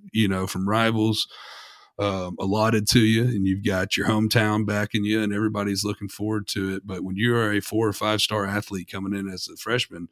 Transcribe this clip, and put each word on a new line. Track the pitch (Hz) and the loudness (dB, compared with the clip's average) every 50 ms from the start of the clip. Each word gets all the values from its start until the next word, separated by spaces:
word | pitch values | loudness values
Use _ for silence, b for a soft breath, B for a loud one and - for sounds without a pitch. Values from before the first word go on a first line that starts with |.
| - - | -14 -4
you | - 110 110 95 | 0 2 2 2
know, | 95 92 92 92 | 2 0 0 -2
from | - 92 95 101 | -2 -2 -2 0
rivals, | 107 113 113 113 110 110 110 110 107 - - B B B B B B B B B B B B B B - | 2 2 4 2 4 4 4 2 2 0 -2 B B B B B B B B B B B B B B -4
um, | 101 101 95 95 90 90 92 - | -2 -2 -2 -2 -4 -6 -6 -4
allotted | - 98 101 110 110 113 113 107 104 - | -2 0 2 4 4 4 4 2 2 4
to | - 127 | 6 6
you, | 110 110 113 113 120 | 6 6 4 4 2
and | 127 120 101 95 | 2 2 2 2
you've | 95 95 98 101 | 2 2 2 0
got | 101 98 92 92 95 - | 0 0 0 -2 -2 -2
your | - 95 113 | -2 0 2
hometown | 110 107 110 107 - 117 107 107 107 107 107 | 2 2 2 2 4 4 4 4 2 0 0
backing | 104 104 104 104 - - 107 101 | 0 0 -2 -2 -2 -2 -2 0
you, | 104 107 110 | 2 0 0
and | 110 104 101 | 0 0 0
everybody's | 101 110 107 107 104 101 101 101 95 104 | 0 0 0 0 0 -2 0 -2 -2 -2
looking | 104 101 - 104 98 | -4 -4 -4 -8 -10
forward | - - 104 107 110 107 101 - | -8 -6 -4 -4 -2 -4 -4 -4
to | - 101 95 95 98 | -4 -2 -2 -2 -4
it. | 95 95 101 | -6 -8 -8
But | 95 90 92 | -8 -6 -6
when | 92 95 | -6 -2
you | 98 110 120 120 | 0 2 2 2
are | 117 113 104 104 | 2 2 2 0
a | 101 | 0
four | - - 107 110 113 110 | -2 -2 -2 0 0 0
or | 104 | 0
five | - 110 107 107 104 | 0 0 0 0 2
star | - - 110 107 98 | 0 0 0 0 -2
athlete | 98 101 104 - - 101 92 87 - | 0 -2 -4 -4 -4 -6 -8 -8 -8
coming | - 98 98 98 101 | -8 -6 -4 -4 -4
in | 98 98 98 | -4 -4 -6
as | 92 90 - - | -8 -8 -10 -10
a | 82 - | -12 -10
freshman, | - 110 117 123 - - - 87 87 - | -6 -2 -2 -2 -2 -4 -8 -12 -14 -14